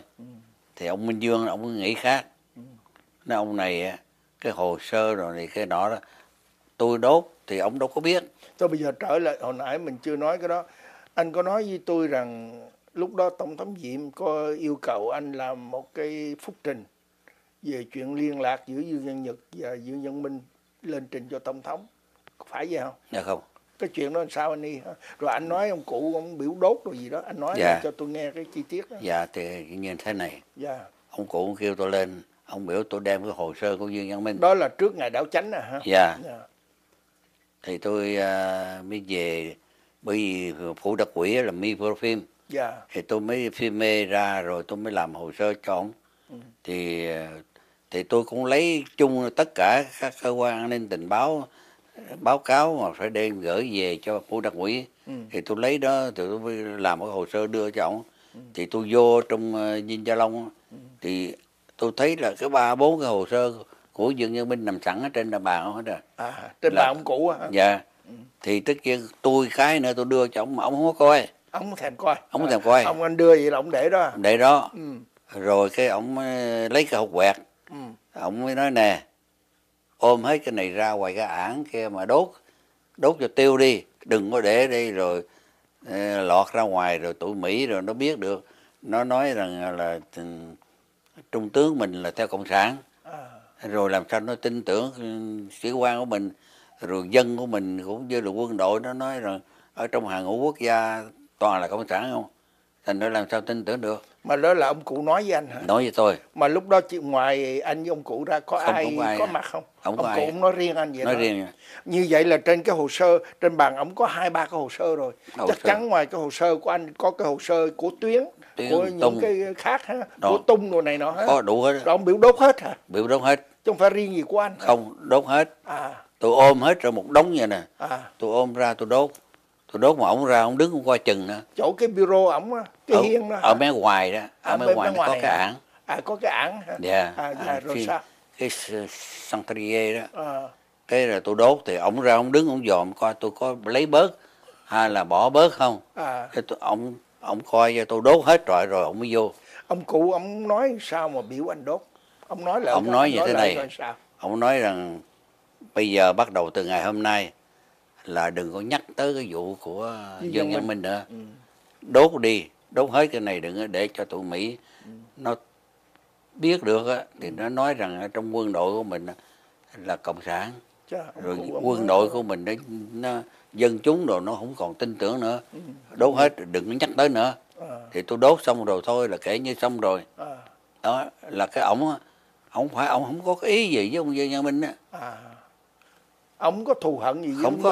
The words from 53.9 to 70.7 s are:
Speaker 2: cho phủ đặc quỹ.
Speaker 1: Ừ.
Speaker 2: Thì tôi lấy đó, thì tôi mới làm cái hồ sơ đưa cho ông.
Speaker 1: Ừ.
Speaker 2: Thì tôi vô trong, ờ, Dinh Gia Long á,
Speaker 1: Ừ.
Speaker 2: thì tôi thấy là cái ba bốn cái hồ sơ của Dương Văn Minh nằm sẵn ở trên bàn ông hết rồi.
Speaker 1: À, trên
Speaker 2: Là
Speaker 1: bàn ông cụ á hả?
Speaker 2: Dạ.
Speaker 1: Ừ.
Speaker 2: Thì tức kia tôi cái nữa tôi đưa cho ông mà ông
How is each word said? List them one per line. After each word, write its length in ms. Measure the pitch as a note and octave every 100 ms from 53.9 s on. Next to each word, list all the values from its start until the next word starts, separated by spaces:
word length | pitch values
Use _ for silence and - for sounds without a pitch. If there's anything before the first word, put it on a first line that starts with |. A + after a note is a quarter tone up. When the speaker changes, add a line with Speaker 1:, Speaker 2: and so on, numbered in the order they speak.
| E2
Speaker 2:
cho 200 | G#2+ G#2 -
phủ 120 | A2+
đặc 120 | G#2+ E2+
quỹ. 260 | G2 B2 B2+ _ -
Speaker 1:
Ừ. 60 | C3 A2
Speaker 2:
Thì 100 | -
tôi 160 | - A2
lấy 200 | B2+ C#3+
đó, 280 | C3+ C3+ C3
thì 180 | G2+ F2+
tôi 120 | A2
mới 160 | A2+ A2
làm 420 | G#2+ G#2 F#2+ E2+
cái 100 | G#2
hồ 160 | G2 F2
sơ 140 | G#2+ G#2+
đưa 240 | A2 G#2
cho 120 | G#2+
ông. 200 | E2+ A2 A2+ _ _
Speaker 1:
Ừ. 60 | A2+ B2
Speaker 2:
Thì 120 | - F2
tôi 220 | A2 G#2+
vô 300 | A#2 A#2+ A#2+
trong, 340 | A#2 A2+ A2+ A2
ờ, 260 | G#2+ G#2+
Dinh 240 | G#2+ A2 A2+
Gia 80 | A2+
Long 200 | A2+ A#2
á, 60 | A2+ - _
Speaker 1:
Ừ. 60 | C3+ B2+ B2+
Speaker 2:
thì 340 | F2 F#2 F2+ - _ _ _ -
tôi 140 | A#2 A2+
thấy 200 | D3 E3
là 140 | A2+ F#2+
cái 100 | C3+
ba 260 | - A#2+ B2+
bốn 240 | D3 D#3+
cái 100 | C3
hồ 160 | G2+ F2+
sơ 220 | A#2+ B2 A2+ - _ _
của 160 | - A#2
Dương 240 | C3 A2+ A#2
Văn 140 | A#2+
Minh 160 | A#2+ G#2+
nằm 140 | F#2
sẵn 220 | - G2
ở 60 | C#3
trên 340 | A#2+ A2 G#2
bàn 200 | F#2 F2
ông 120 | F#2+ G#2+
hết 60 | A2+
rồi. 120 | E2 - -
Speaker 1:
À, 340 | A#2 - A2+ -
trên 120 | E3
Speaker 2:
Là 80 | - C3
Speaker 1:
bàn 100 | D3
ông 60 |
cụ 260 | D3+ C3 E3+
á 80 | D3+
hả? 60 | E2
Speaker 2:
Dạ. 280 | G2 G2+ G2 - _ -
Speaker 1:
Ừ. 40 | A#2 C3 _
Speaker 2:
Thì 180 | G2+ G#2
tức 180 | A#2+ C#3+
kia 160 | B2+ B2 A2+ -
tôi 260 | C3 C3+ B2 C3+
cái 240 | C#3+ D#3
nữa 140 | B2+
tôi 120 | B2 B2
đưa 220 | C3 A#2+
cho 140 | A2+
ông 140 | B2 B2+
mà 80 |
ông 100 | -